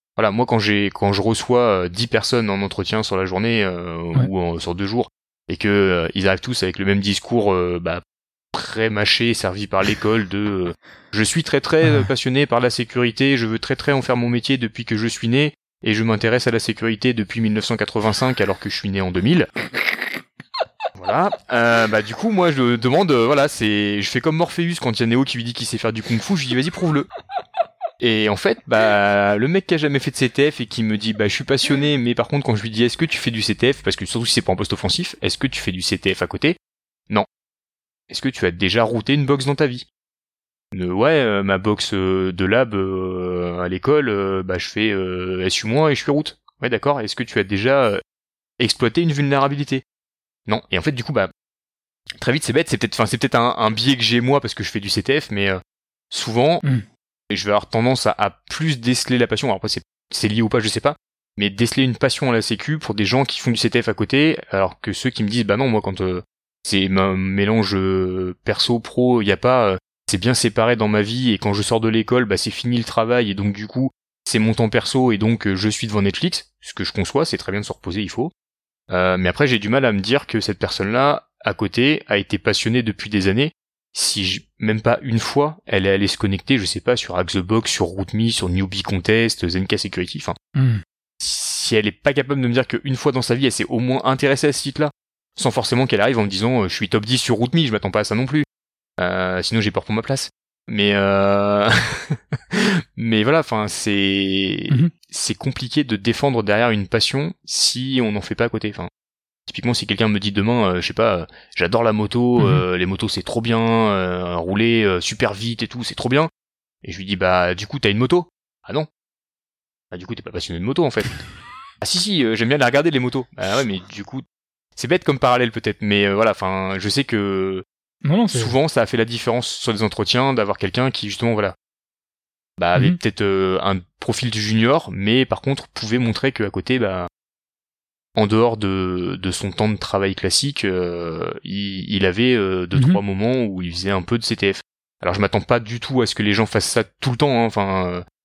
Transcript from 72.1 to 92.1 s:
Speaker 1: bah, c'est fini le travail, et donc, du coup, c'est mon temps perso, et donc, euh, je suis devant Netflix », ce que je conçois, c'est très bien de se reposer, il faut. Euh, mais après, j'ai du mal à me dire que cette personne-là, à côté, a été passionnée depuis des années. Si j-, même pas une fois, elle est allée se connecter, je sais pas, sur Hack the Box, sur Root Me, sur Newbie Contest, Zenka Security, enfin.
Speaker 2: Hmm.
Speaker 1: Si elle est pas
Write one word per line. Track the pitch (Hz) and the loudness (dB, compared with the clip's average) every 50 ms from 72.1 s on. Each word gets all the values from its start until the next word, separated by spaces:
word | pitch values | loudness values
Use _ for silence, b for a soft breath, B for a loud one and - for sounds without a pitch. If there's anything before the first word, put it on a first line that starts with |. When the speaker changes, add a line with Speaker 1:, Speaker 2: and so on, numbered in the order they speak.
| 123 123 123 | 2 2 2
Speaker 1:
bah, | 101 95 - | 2 0 -2
c'est | - 113 | -2 -4
fini | - - - 120 120 120 | -6 -4 -2 -2 -2 -2
le | 113 | -2
travail, | - - 117 113 113 123 123 120 101 | -2 -2 0 0 2 2 2 0 0
et | 98 | -2
donc, | 101 101 101 101 | -2 -2 -2 -2
du | 101 107 | -4 -8
coup, | 104 - 127 135 131 _ _ _ _ _ _ - | -6 -4 -2 -2 -4 _ _ _ _ _ _ -6
c'est | - - 113 | -2 0 2
mon | 110 113 107 | 2 2 2
temps | - 117 107 | 2 0 2
perso, | - 117 - - - 131 127 123 | 2 0 0 0 2 2 4 4
et | 110 98 | 2 2
donc, | 110 113 117 107 - | 2 2 0 0 0
euh, | 104 95 | -2 0
je | 92 104 107 | 0 0 -2
suis | 107 - - | -2 -2 -4
devant | 110 104 104 | -2 0 2
Netflix », | 98 98 92 - - 185 - - - _ _ _ | 2 0 0 0 -2 -2 -2 -4 -10 _ _ _
ce | - - | -18 -14
que | - - 92 | -10 -8 -8
je | - - | -6 -4
conçois, | 104 92 - - 139 160 | -4 -2 0 0 0 0
c'est | - - | 0 -2
très | 92 - - | -6 -6 -4
bien | 95 104 | -6 -4
de | 104 | -4
se | - - | -6 -10
reposer, | _ - - 87 104 | _ -8 -6 -6 -4
il | 104 85 | -6 -6
faut. | - 113 131 175 - _ _ _ _ _ _ _ _ _ _ - | -4 -4 -4 -6 -6 _ _ _ _ _ _ _ _ _ _ -4
Euh, | 95 90 92 92 92 92 | 0 2 2 2 2 2
mais | 90 90 | 2 0
après, | - - 147 | 2 2 2
j'ai | 131 123 107 | 2 2 2
du | 101 104 | 0 0
mal | 120 139 135 | 0 2 2
à | 120 | 2
me | 104 98 | 2 0
dire | 95 101 127 143 - | 0 0 0 -2 -2
que | - - 110 | -2 -4 -2
cette | - - 98 - | -2 -2 -4 -4
personne-là, | - 92 - - 95 101 113 123 135 143 143 - - _ _ _ - | -4 -4 -2 -2 -2 0 0 2 2 2 2 0 -4 _ _ _ -4
à | 107 | -4
côté, | 98 - 107 98 - 120 127 143 156 - - | -2 -2 -4 -2 0 2 2 2 2 0 -2
a | - 101 | 0 0
été | 101 98 - - 95 | 0 0 -2 -4 -2
passionnée | - 110 101 - - 113 113 123 | 0 0 0 0 0 0 0 0
depuis | 117 110 98 - - 101 | 0 -2 -4 -6 -6 -2
des | 107 101 92 98 | 0 0 2 2
années. | 98 117 143 156 - _ _ _ _ _ _ _ - | 2 2 0 -2 -4 _ _ _ _ _ _ _ -6
Si | - - - - 104 95 | -4 -4 -2 -2 -2 -2
j-, | 90 95 - - _ _ - | -4 -4 -6 -10 _ _ -4
même | 110 110 107 110 | -2 0 0 2
pas | - 120 117 - | 2 0 0 0
une | - 139 113 113 | 0 -2 -2 -2
fois, | - - - 143 143 156 156 - - | -2 0 0 0 0 0 -2 -8 -6
elle | - 104 98 95 | -2 0 2 2
est | 98 | 2
allée | 98 98 101 95 | 2 2 2 0
se | - | -2
connecter, | - - 98 95 92 - - 135 | 0 -2 -2 -2 -2 0 0 0
je | 117 95 | 0 0
sais | 87 - - | -2 -6 -4
pas, | - 123 123 | 0 0 0
sur | 117 - - 90 90 | 0 -2 -4 -4 -4
Hack | 92 87 | -2 -2
the | - 98 | -2 -2
Box, | 87 92 110 110 110 - | 0 0 0 0 0 0
sur | - - 95 | -2 -2 -2
Root | 82 92 95 95 - - | -2 -4 -6 -6 -4 -2
Me, | 107 113 117 | 0 0 0
sur | 110 - 95 90 | 0 -2 -2 0
Newbie | 90 95 95 92 98 98 | 0 0 -2 -2 -4 -6
Contest, | - - 101 90 85 - 107 113 117 113 - - 98 | -4 -4 -4 -2 2 2 4 4 4 2 0 -2 -4
Zenka | 85 85 92 95 - 107 | -2 -2 -2 -2 0 -2
Security, | 98 - 98 - 92 90 - - 78 | -2 -4 -4 -6 -6 -6 -6 -8 -10
enfin. | - - 85 - _ _ - | -8 -8 -10 -10 _ _ 0
Speaker 2:
Hmm. | 135 131 127 113 101 - _ _ _ _ _ _ - | 2 2 2 2 0 -4 _ _ _ _ _ _ -10
Speaker 1:
Si | - - - - - - - - - - 117 | -8 -6 -6 -6 -6 -6 -6 -4 -2 0 2
elle | 107 104 | 2 2
est | 104 | 0
pas | - _ - 143 | -2 _ -2 0